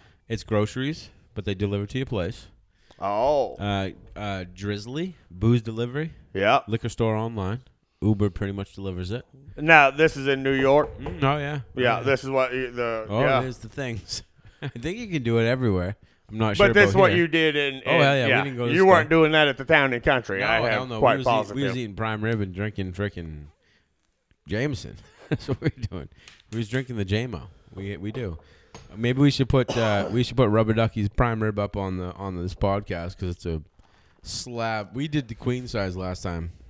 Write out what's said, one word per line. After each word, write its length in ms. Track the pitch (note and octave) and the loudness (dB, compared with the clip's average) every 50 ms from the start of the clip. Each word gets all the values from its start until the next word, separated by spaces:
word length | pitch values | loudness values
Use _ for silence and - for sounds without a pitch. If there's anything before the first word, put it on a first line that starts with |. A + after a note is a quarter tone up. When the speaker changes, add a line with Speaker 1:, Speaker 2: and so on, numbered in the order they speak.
| _ _ _ _ _ - | _ _ _ _ _ -8
Speaker 1:
It's 160 | A2+ G#2 - | -8 -8 -4
groceries, 680 | - A2+ G#2 G#2+ - - B2+ C3 C#3+ D#3+ - - - - _ _ _ _ | -2 0 0 0 0 -2 -4 -6 -6 -6 -8 -12 -18 -20 _ _ _ _
but 100 | A2 F#2 | -8 -6
they 100 | G#2 G2+ | -6 -2
deliver 300 | F2+ G#2 G2+ G2+ G2+ G2+ | -2 -2 -2 -2 -2 -4
to 120 | G2+ - C3 | -4 -4 -6
your 80 | C3+ | -6
place. 400 | - A#2+ G2+ E2+ E2 A2+ - - - - _ _ _ _ _ _ _ _ - | -4 -4 -4 -4 -4 -6 -10 -16 -20 -20 _ _ _ _ _ _ _ _ -8
Speaker 2:
Oh. 560 | - G2 G2+ G#2+ B2 C#3 D3+ C#3+ B2 G2 - | -6 -2 0 0 2 2 2 2 0 -2 -4
Speaker 1:
Uh, 340 | - G2 G2+ G2+ G2 F#2+ F#2 - - - - - - | -4 -2 -2 0 0 -2 -4 -6 -10 -16 -18 -12 -8
uh, 260 | G#2 G2+ G2 F#2+ F2+ F2 F2+ | -6 -6 -6 -6 -8 -10 -12
Drizzly, 640 | F#2 G2 G2+ G#2 G2+ G#2 A#2+ C3 D#3 F3 F#3 E3+ - _ - | -8 -6 -4 -4 -4 -6 -8 -6 -6 -6 -6 -8 -14 _ -20
booze 300 | F2 F2+ G2+ A2+ A#2+ A#2+ G#2+ | -6 0 4 4 4 4 2
delivery. 500 | A2+ A2 A2 A#2+ A#2+ B2 D3 D#3+ D#3+ - - - - - | -2 -6 -6 -6 -6 -6 -6 -8 -8 -10 -14 -18 -10 -4
Speaker 2:
Yeah. 260 | F#2+ G2 G#2 B2+ C#3 - - | 0 4 4 4 4 2 0
Speaker 1:
Liquor 200 | G#2+ A2+ - A#2 | -4 -4 -4 -6
store 260 | - - A#2 A2 A2 | -2 -2 0 0 0
online. 440 | G#2+ A2 A#2 A#2 G#2+ F#2+ F#2 G#2+ C3 - _ _ _ _ _ _ _ - | 0 -2 -4 -4 -4 -4 -4 -4 -6 -10 _ _ _ _ _ _ _ 0
Uber 280 | G#2+ G#2+ G2 G#2 G2+ | 2 2 2 2 0
pretty 220 | F2 - G#2 G2 G2 | 0 -2 -6 -6 -6
much 220 | G2+ G2 - - | -8 -10 -10 -12
delivers 360 | - G2 G2 F#2 F2+ F#2 F2+ | -10 -8 -8 -6 -6 -6 -6
it. 140 | G#2+ B2+ - _ - C3 C#3 - - | -6 -8 -10 _ -20 -20 -20 -18 -12
Speaker 2:
Now, 340 | - D3+ D#3 E3 D3+ C#3+ C3+ | -2 4 6 8 8 8 8
this 260 | C3+ C#3+ D#3 D#3 C3+ | 6 4 2 2 2
is 100 | C#3 C3+ C#3 | 0 0 0
in 140 | C3+ C3+ C3+ | 0 0 0
New 100 | C3+ C3+ | 0 2
York? 460 | C3+ C3 C3+ C#3 D3 D3 - - - | 2 4 4 4 4 2 0 -4 -10
Speaker 1:
Mm, 220 | C3 D3+ F3+ E3+ C#3+ | -12 -10 -4 -2 0
oh, 140 | C3+ C#3+ D3+ | 0 0 0
yeah. 0 | |
Speaker 2:
Yeah, 220 | C#3+ C#3+ D3+ D3 | -4 -6 -6 -8
Speaker 1:
Oh, 0 | B2 - - B2+ B2 A#2+ A2+ F2 | -10 -8 -4 0 2 2 2 0
yeah. 20 | |
Speaker 2:
this 220 | G#2 C3+ C3+ B2+ - | 0 0 0 0 -2
is 80 | C3+ | -2
what 220 | C3+ C3 C3 B2 B2 | 0 0 0 0 0
you, 180 | C3 B2+ A#2+ | -4 -4 -4
the, 360 | B2 A#2+ A#2+ A#2 A2+ A2+ A2 G#2+ | -4 -4 -4 -4 -4 -6 -6 -4
Speaker 1:
Oh, 120 | G2+ A2+ | 0 0
Speaker 2:
yeah. 200 | C3 B2+ C3+ B2+ | 2 2 2 2
Speaker 1:
there's 180 | B2+ C3 A#2+ - | 0 -2 -6 -10
the 100 | - A2 | -14 -14
things. 540 | - C#3+ C3+ B2 A#2 - - - - - - _ _ _ _ | -12 -10 -8 -8 -8 -10 -10 -10 -12 -12 -12 _ _ _ _
<laughs> 200 | - - _ - | -20 -16 _ -12
I 60 | C#3 | -12
think 300 | - B2 A#2 D#3 G3 A#3 | -10 -8 -8 -8 -8 -8
you 100 | B3 G#3 | -8 -6
can 140 | F3 D3+ A#2 | -4 -2 0
do 160 | A#2 A#2 A#2 | 2 2 4
it 80 | A2+ | 4
everywhere. 500 | A2+ B2+ C3 B2+ A2+ G2 F#2 F2 F#2 G#2 - _ _ _ _ _ - | 2 2 2 2 2 2 2 0 -4 -6 -10 _ _ _ _ _ -12
I'm 60 | G#2 | -2
not 200 | A2 A2+ G#2+ - - | 0 0 2 4 4
sure 100 | G3+ G3 | 4 6
Speaker 2:
But 60 | - | 8
this 160 | G#3 G3+ G3 | 6 6 8
is 40 | G3 | 8
Speaker 1:
about 60 | F#3+ | 6
Speaker 2:
what 100 | F#3+ F3 - | 6 6 6
Speaker 1:
here. 80 | F3+ | 4
Speaker 2:
you 60 | E3+ | 2
did 300 | D#3+ D3+ E3 D#3+ D#3 C#3+ | 2 2 2 2 2 2
in, 260 | D3 C#3+ C#3 C3+ C3+ - | 2 0 -2 -4 -4 -2
Speaker 1:
Oh, 40 | C3 C3+ | 0 2
Speaker 2:
in, 40 | C3 D3 | 4 4
Speaker 1:
hell 120 | C#3 C#3 | 4 4
yeah, 80 | C3+ B2 | 2 2
we 40 | - | 2
Speaker 2:
yeah. 140 | B2+ G#2+ F#2+ | 2 2 0
Speaker 1:
didn't 120 | C#3 B2+ A#2+ | -2 -4 -4
go 60 | A#2+ | -2
to 40 | A#2+ | 0
the 60 | C#3+ | 2
Speaker 2:
You 60 | F3 F#3+ | 4 6
Speaker 1:
store. 60 | F#3+ F#3 | 8 8
Speaker 2:
weren't 160 | E3 D#3 D3+ | 6 6 4
doing 220 | D#3+ E3 D#3+ D3+ D#3 | 4 6 6 6 6
that 160 | D#3 D3+ C#3+ | 4 4 4
at 80 | C3 | 2
the 80 | - C3+ | -2 0
town 300 | B2 D#3+ D3+ C#3 C3+ B2 | 4 4 4 4 4 0
and 80 | A#2+ - | 0 2
country. 360 | D#3+ C#3 B2+ A2+ - G2 F#2+ | 2 2 2 0 -2 -2 -2
Speaker 1:
No, 60 | G2+ | 0
Speaker 2:
I 100 | G#2+ A2+ A2+ | 2 2 2
Speaker 1:
hell 200 | - A#2 A2 G#2+ | 2 2 0 -2
Speaker 2:
have 80 | C3 B2+ | -2 -4
Speaker 1:
no. 80 | A#2+ A2 | -2 2
Speaker 2:
quite 140 | - B2 A2 | 4 4 4
Speaker 1:
We 40 | - | 4
was 80 | B2+ | 2
eat-, 40 | B2 | 2
Speaker 2:
positive. 260 | A#2 A2 G#2 G2 G#2 | 2 2 0 -2 -4
Speaker 1:
we 60 | C3 C#3 | -4 -4
was 120 | - - | -2 -4
eating 200 | B2+ A#2+ G#2 G2 | -4 -6 -6 -6
prime 260 | F2 A2 A2 A2 G#2+ G#2+ | -6 -4 -4 -4 -2 -2
rib 180 | A2+ A2+ A2 G2+ | -2 0 0 -2
and 120 | F#2+ F2 | -4 -4
drinking 380 | F#2 G#2 G#2+ G#2 - F#2+ F#2 F2+ | -6 -6 -6 -4 -6 -6 -6 -4
frickin' 540 | G2 G2+ G2+ - F2+ E2+ D#2+ D#2 D2 D2 D2 - _ _ _ _ _ _ _ _ _ _ _ _ _ _ _ _ _ _ | -4 -6 -6 -6 -8 -10 -12 -12 -14 -16 -18 -20 _ _ _ _ _ _ _ _ _ _ _ _ _ _ _ _ _ _
Jameson. 500 | - G#2 A2 B2+ D3+ C#3 - - - - - - - _ | -6 -4 -2 -2 -2 -4 -6 -8 -12 -14 -16 -18 -20 _
<laughs> 160 | - - - | -20 -8 -6
That's 200 | - - - - | -6 -6 -4 -6
what 120 | C3 - | -6 -4
we 100 | - D3+ - | -2 -4 -4
were 60 | - A#2+ - | -4 -6 -8
doing. 180 | F#2+ F2 C2+ - - - - - - - _ _ G#2+ | -8 -10 -12 -14 -16 -20 -20 -20 -20 -20 _ _ -6
We 60 | A2+ | -6
was 100 | A2+ G2 | -6 -4
drinking 280 | A#2+ C3 C3+ B2 B2 | -4 -6 -6 -6 -6
the 80 | A2 G2 | -6 -2
J-Mo. 380 | F2+ G2+ - C3 B2+ A2+ - B1 - - - _ - - | -2 -2 -2 -2 -4 -8 -12 -12 -16 -20 -20 _ -20 -14
We, 220 | F#2+ G2 G2 G2+ | -12 -10 -10 -10
we 160 | D2 F#2 G#2 A2 | -8 -8 -8 -8
do. 260 | C3 A#2+ F#2+ E2 D#2 - _ - _ _ _ - - - - - | -8 -8 -8 -8 -10 -14 _ -20 _ _ _ -20 -20 -20 -18 -6
Maybe 240 | G#2 A2+ A#2+ B2+ C3 | -2 0 0 4 4
we 100 | C#3+ C#3+ | 4 4
should 180 | C3 - C3+ - | 4 4 2 2
put, 280 | - C3 B2 - - | 2 2 2 2 0
uh, 320 | A#2 A2+ G#2+ G#2 G2+ G2+ - | 0 2 2 2 2 0 0
we 120 | G#2 B2 A#2+ | 0 0 -2
should 140 | - A#2 | 0 2
put 120 | A#2+ B2+ G#2 | 2 2 4
Rubber 240 | G#2 A2+ A2 G#2+ A2 | 4 4 4 4 2
Ducky's 360 | A2+ A2+ G#2 - A2+ G#2 G2+ | 2 0 0 0 -2 -2 -2
prime 340 | - - B2+ A#2 A2+ A2 A2 | 0 0 0 2 0 0 -2
rib 160 | G#2+ G#2 G#2 | -2 -2 -2
up 180 | G2+ G2+ - | -4 -4 -4
on 220 | G#2 G2 F#2+ F#2 F2+ | -4 -4 -4 -4 -4
the, 140 | F2+ F#2 F2+ | -6 -8 -8
on 220 | - G2 G2 F#2 F2 | -10 -10 -8 -6 -6
this 140 | F2 F#2+ - | -6 -6 -4
podcast 640 | - - G2 G2 G#2 G#2 - F#2+ E2+ E2+ F2 - - | -2 0 0 0 0 -2 -6 -6 -6 -6 -8 -8 -8
'cause 120 | G2 F2+ | -6 -8
it's 160 | E2+ - - | -6 -6 -6
a 160 | F2 E2 D#2 D2+ - _ _ _ _ _ _ _ _ _ _ - | -6 -6 -6 -8 -12 _ _ _ _ _ _ _ _ _ _ -14
slab. 720 | - - - - B2+ A#2+ A#2 A2+ A2+ A2 G#2+ G#2 F2+ F2+ | -10 -10 -10 -10 -8 -6 -4 -4 -2 -4 -4 -6 -6 -6
We 140 | B2 D3 D#3+ | -6 -4 -2
did 200 | D3 D3+ C3 A2 | -2 -2 -2 -4
the 60 | A#2 | -8
queen 340 | - - B2+ B2 B2 B2+ A#2 | -6 -4 -2 -2 -2 -4 -6
size 280 | - A2 G2 F#2 F2 | -4 -4 -2 -2 -4
last 260 | F#2 F#2 F2+ F#2 - - | -4 -6 -6 -6 -6 -6
time. 300 | F#2+ E2+ E2+ E2 E2+ - - - - | -6 -6 -6 -6 -8 -10 -14 -20 -20